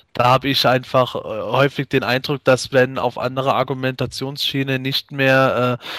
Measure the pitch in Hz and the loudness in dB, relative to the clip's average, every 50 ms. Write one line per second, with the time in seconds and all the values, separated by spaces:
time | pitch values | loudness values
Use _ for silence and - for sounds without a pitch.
0 | _ _ - - 120 123 131 131 - 139 131 - - 120 127 127 131 - - 131 | _ _ -4 0 2 4 4 2 2 0 0 2 2 2 2 0 0 0 0 0
1 | 123 - - - - 90 107 107 92 104 120 131 139 139 - - 135 - - 131 | 2 0 -2 -8 -8 -8 -8 -8 -6 -2 2 2 2 2 0 -4 -4 -2 -2 0
2 | 104 110 123 135 - - 147 131 - 135 127 - - - 139 131 127 131 135 - | 0 0 -2 -2 -2 -4 -6 0 2 2 2 2 0 0 2 2 2 2 0 -2
3 | - 123 - - 120 127 131 135 131 139 107 117 131 131 139 131 131 131 131 - | -4 -4 -4 -4 -6 -4 -4 -2 -2 0 0 0 0 -2 -4 -4 -4 -4 -4 -4
4 | 131 123 - - 135 135 147 - - - - 139 139 135 131 131 131 135 135 - | -6 -6 -6 -8 -8 -8 -6 -6 -6 -4 -2 -4 -2 -2 -4 -4 -4 -4 -6 -6
5 | - _ 143 139 135 135 131 135 135 127 95 117 123 123 123 - - - - | -8 _ -2 0 2 4 6 6 4 4 2 2 0 0 -2 -4 -6 -10 -12